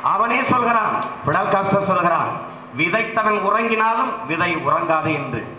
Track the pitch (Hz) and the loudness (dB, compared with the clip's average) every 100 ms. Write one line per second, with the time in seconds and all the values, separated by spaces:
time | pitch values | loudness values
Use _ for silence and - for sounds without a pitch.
0 | 135 190 233 247 247 240 233 226 214 220 | 0 2 0 0 0 2 2 2 0 -2
1 | - - 139 180 202 196 196 196 196 190 | -6 -6 -2 0 2 2 2 0 2 2
2 | 175 165 - - - - - 123 165 208 | 2 2 0 -4 -10 -14 -12 -4 0 0
3 | - 226 214 208 190 220 233 220 220 226 | 0 0 0 2 2 2 2 2 2 2
4 | 254 - 135 160 175 165 143 160 165 160 | -2 -4 -4 -2 0 0 0 0 2 0
5 | 156 147 135 117 - | 2 -2 -4 -6 -8